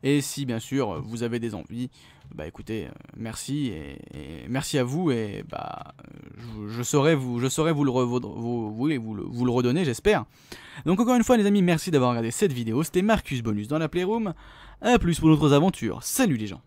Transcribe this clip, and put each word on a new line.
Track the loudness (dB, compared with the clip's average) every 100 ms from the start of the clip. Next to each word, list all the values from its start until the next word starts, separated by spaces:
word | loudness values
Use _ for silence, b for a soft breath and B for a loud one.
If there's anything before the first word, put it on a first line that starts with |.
Et | 2 0
si | 0 -6 -4
bien | -6
sûr | -4 -2 -2 -4
vous | -8 -6
avez | -4 -4
des | -6
envies, | -8 -10 -8 -8 b b b -20
bah | -12 -12
écoutez, | -12 -8 -8 -8
euh, | -14 -20 -12
merci | -12 -10 -6 -4 -4
et, | -6 -12 -16 -16
et | -16 -14 -14 -6
merci | -6 -2 -2
à |
vous | 0 0 0
et | 0 -2 -8 -10
bah, | -10 -10 -12 -14 -18
euh, | -20 -20 -20 -18 -16 -12 -10
je, |
je | -6
saurai | 0 4 4
vous, | 4 2 -2
je | -2
saurai | 0 0
vous | 2
le | 2
re-, | 2
vous, | 2 0
vous, | -2 -6 -4 -4 -4
vous, | -2 -2 -2
vous | -4
le, | -8
vous | -8 -2
le | 0
redonner, | 2 2 2
j'espère. | 0 0 2 2 0 B B B B B
Donc | 0 2
encore | 4 4
une |
fois | 6 4
les | 6
amis, | 4
merci | 4 2 2
d'avoir | 2 2
regardé | 2 -2
cette | 0 0
vidéo, | 0 -2 -2
c'était | 0 0
Marcus | 2 2 0 -4
Bonus | -2 -4 -2
dans | -2
la | -2
Playroom. | -2 -2 -2 -2 -6 B B B B
A | 4 4
plus | 4 4
pour | 6
d'autres | 6 6
aventures, | 6 4 0 -6 -6
salut | -6 0 0 0
les | -4
gens. | -10